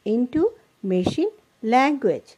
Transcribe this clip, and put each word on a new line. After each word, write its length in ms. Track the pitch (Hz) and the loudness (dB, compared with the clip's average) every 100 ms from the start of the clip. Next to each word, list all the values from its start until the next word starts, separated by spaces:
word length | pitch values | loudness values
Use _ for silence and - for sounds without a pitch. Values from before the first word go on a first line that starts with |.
| 202 | -4
into 460 | 226 247 311 415 - _ _ | -2 0 0 -2 -2 _ _
machine 480 | 190 185 185 - 392 - _ - | -2 0 0 0 -4 -4 _ -10
language. 760 | 220 247 277 277 196 139 - | 0 2 2 0 -2 -2 -6